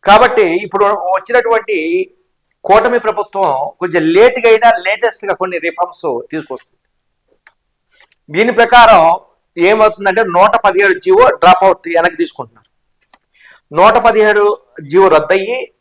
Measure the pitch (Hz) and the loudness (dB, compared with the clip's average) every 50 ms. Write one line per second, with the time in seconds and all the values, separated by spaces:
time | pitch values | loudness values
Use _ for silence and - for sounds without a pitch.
0 | _ 196 202 220 247 240 254 220 202 170 165 180 208 - - 196 202 196 214 190 | _ 4 4 4 4 2 0 -2 -2 0 -2 -6 -6 -6 -4 -2 -2 -2 -2 -4
1 | 175 180 190 190 - - 240 247 233 233 226 220 - - 214 165 156 165 175 185 | -4 -4 -4 -4 -4 -2 -4 -2 0 0 -4 -4 -4 -4 -6 -6 -4 -4 -4 -6
2 | 185 _ _ _ _ _ _ _ - _ _ _ - - 196 220 220 240 240 240 | -6 _ _ _ _ _ _ _ -20 _ _ _ -2 2 2 2 2 0 -2 -2
3 | 233 220 208 208 202 _ - 196 190 160 135 131 143 147 _ _ 180 180 160 175 | -4 -4 -6 -6 -8 _ -4 -4 -2 -2 -2 -4 -6 -10 _ _ -10 -4 -4 -2
4 | 156 160 170 185 226 254 247 247 226 233 220 220 233 233 - 175 180 190 208 214 | -2 0 2 4 4 4 2 0 2 2 2 4 4 2 2 0 -4 -6 -6 -2
5 | 240 226 - - - 196 180 - 185 185 180 170 156 170 160 - 180 175 - - | -4 -4 -4 -6 -8 -8 -6 -6 -6 -8 -8 -8 -8 -8 -6 -6 -8 -8 -8 -10
6 | - 156 123 117 - _ 151 156 147 _ 131 - - _ _ _ _ _ _ _ | -8 -6 -8 -8 -10 _ -12 -12 -10 _ -14 -16 -16 _ _ _ _ _ _ _
7 | _ _ _ _ _ _ _ _ _ _ _ _ _ _ _ _ _ _ _ _ | _ _ _ _ _ _ _ _ _ _ _ _ _ _ _ _ _ _ _ _
8 | _ _ _ _ _ _ 151 175 226 240 233 220 233 233 247 240 233 226 214 175 | _ _ _ _ _ _ -4 -2 -2 0 2 0 0 4 4 4 6 6 6 4
9 | 160 165 170 - _ _ _ _ _ _ _ 170 170 190 214 220 214 214 214 - | 4 2 0 -2 _ _ _ _ _ _ _ -2 0 0 2 2 0 0 0 -2
10 | 196 196 185 220 226 185 170 180 196 214 - 220 - 196 185 185 202 196 180 185 | -6 -4 -2 -2 -4 -2 2 2 2 2 2 0 -2 0 0 0 0 0 -2 -2
11 | - 185 185 208 254 151 - - - 180 185 - 190 190 175 _ _ 170 170 165 | 0 0 2 4 4 2 2 2 2 2 4 4 2 0 0 _ _ -4 -2 -2
12 | 170 180 175 165 170 160 - - 127 113 _ _ _ _ _ _ _ _ _ _ | -2 -2 -4 -4 -8 -8 -8 -12 -18 _ _ _ _ _ _ _ _ _ _ _
13 | _ _ _ _ _ _ _ _ _ _ _ _ _ _ 147 160 185 220 220 233 | _ _ _ _ _ _ _ _ _ _ _ _ _ _ 0 2 2 4 2 2
14 | 220 233 214 220 214 214 208 208 208 208 208 - _ _ _ - 156 139 151 185 | 0 2 2 2 2 2 2 2 0 0 -2 -4 _ _ _ -20 -14 -2 2 2
15 | 190 185 160 151 151 151 185 196 190 214 247 262 247 - _ _ | 4 4 4 2 2 0 -2 -2 -2 -4 -8 -8 -10 -14 _ _